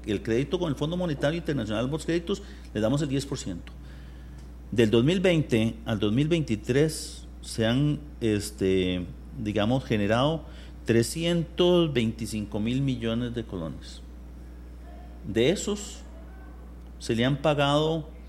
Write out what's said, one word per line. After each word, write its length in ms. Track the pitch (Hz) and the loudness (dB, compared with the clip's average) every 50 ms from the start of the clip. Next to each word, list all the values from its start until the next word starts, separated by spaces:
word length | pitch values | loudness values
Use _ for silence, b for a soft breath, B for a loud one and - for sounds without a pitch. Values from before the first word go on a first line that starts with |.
| - | -4
el 160 | 107 101 95 - | -2 -2 -2 0
crédito 340 | 113 110 123 143 143 190 175 | 2 2 2 2 0 0 0
con 100 | 175 160 | 0 0
el 60 | 127 | -2
Fondo 180 | - 147 156 175 | 0 -2 -2 -2
Monetario 440 | 180 180 165 143 - 156 143 165 170 | -2 -2 -2 0 0 0 0 0 0
Internacional, 500 | 165 - 147 127 110 104 107 110 123 131 | -2 -2 -2 -2 -2 -2 0 0 0 0
los 140 | 156 156 - | -2 -4 -2
créditos, 360 | - 165 175 175 - 202 - B B B B B B B | -2 -2 -2 -2 -2 -4 -6 B B B B B B B
le 60 | 107 | 2
damos 220 | 110 110 139 147 | 2 4 4 2
el 80 | 165 135 | 2 0
diez 160 | 131 139 - | 0 -2 -2
por 120 | - - | -4 -6
ciento. 360 | - - 101 87 85 - - - - B B B B B B B B B B B B B B B B - - | -6 -6 -6 -8 -8 -10 -12 -14 -16 B B B B B B B B B B B B B B B B -12 0
Del 180 | - 113 113 104 | 4 6 6 8
dos 140 | 113 117 123 | 8 6 6
mil 160 | 151 185 202 | 6 4 4
veinte 560 | 180 185 170 156 139 - 123 110 - 113 - - - | 4 4 4 4 4 4 2 2 2 2 -2 -4 -4
al 140 | 117 113 98 | -4 -2 0
dos 140 | 107 104 107 | 2 2 4
mil 160 | 131 151 156 | 2 2 2
veintitrés 1000 | 175 170 143 123 110 104 - - 123 139 156 156 156 - - - - - - - - - | 2 0 0 0 -2 -2 2 4 6 6 6 6 2 -2 -8 -10 -12 -14 -14 -16 -16 -14
se 240 | - - - 113 110 | -14 -6 -2 2 2
han, 340 | 113 120 131 147 147 147 - - - - - | 4 4 4 4 2 0 -2 -4 -10 -6 -2
este, 840 | 117 110 107 101 98 - - - 98 95 95 92 92 90 90 90 90 87 - - - - - | 2 2 2 2 0 -2 -4 0 2 4 4 4 4 2 0 -2 -4 -6 -10 -12 -14 -12 -8
digamos, 460 | 139 113 104 101 107 101 113 127 135 - | -6 -4 -2 2 2 2 4 2 2 2
generado 640 | - 120 104 101 101 110 120 135 151 165 156 - B B B B B B B - | 2 2 2 4 4 4 4 4 4 2 0 -4 B B B B B B B 2
trescientos 1080 | - 110 113 117 - - 165 165 170 175 170 156 - - - 180 175 180 175 170 156 | 4 6 6 4 4 0 -2 0 2 2 2 0 0 2 4 4 6 6 6 4 4
veinticinco 680 | 135 123 113 113 113 - 113 98 107 107 104 - - 104 | 2 2 2 0 0 -2 -4 -4 -4 -4 -4 -2 -2 -2
mil 200 | 107 117 127 135 | 0 0 0 0
millones 540 | 139 135 127 113 113 113 113 117 123 120 120 | 0 0 0 0 0 -2 0 0 -2 -2 -4
de 80 | 120 110 | -6 -6
colones. 600 | - 101 90 80 78 69 - - - - - - - - - - - - - - - - - - - - - - - - - - - - - - | -6 -6 -6 -6 -6 -8 -10 -12 -14 -16 -16 -16 -16 -16 -16 -16 -16 -16 -16 -16 -16 -16 -16 -16 -16 -16 -16 -16 -16 -16 -16 -16 -16 -14 -12 -8
De 220 | 113 - 113 120 143 | -2 2 4 4 4
esos, 480 | 202 202 - 196 208 208 - - - - - - - - - - - - - - - - - - - - - - - | 4 2 -2 -4 -4 -6 -6 -10 -14 -14 -16 -16 -16 -16 -16 -16 -18 -18 -18 -18 -18 -18 -18 -18 -18 -18 -18 -18 -16
se 160 | - - - 117 | -8 -4 -2 0
le 120 | 113 120 | 2 2
han 120 | 135 147 143 | 2 2 2
pagado 640 | - 160 147 143 139 143 143 151 156 156 160 160 147 - - - B | 2 2 4 4 4 4 4 4 2 2 0 -2 -4 -8 -12 -16 B